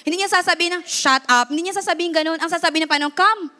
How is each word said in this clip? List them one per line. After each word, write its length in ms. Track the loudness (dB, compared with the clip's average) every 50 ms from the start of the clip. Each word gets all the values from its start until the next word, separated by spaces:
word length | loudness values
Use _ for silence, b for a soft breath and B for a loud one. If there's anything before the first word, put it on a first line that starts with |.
| B
Hindi 100 | -6 -4 -2
niya 80 | -2 0
sasabihin 480 | 2 2 2 2 2 2 0 -2 -2 -4
na, 80 | -6
"Shut 400 | -6 -6 -2 2 2 2 2 2
up." 240 | 2 2 2 2 2
Hindi 200 | -2 -4 -4 -4
niya 80 | -4 -4
sasabihin 360 | -2 -2 -2 -2 -2 -2 0
ganun. 280 | 0 0 -2 -2 -4
Ang 80 | -4 -4
sasabihin 360 | -2 0 0 0 0 0 0
ng 60 | 0 0
Panginoon, 200 | 0 0 -2 0
"Come." 360 | 2 2 2 2 2 -2 -10 -12 _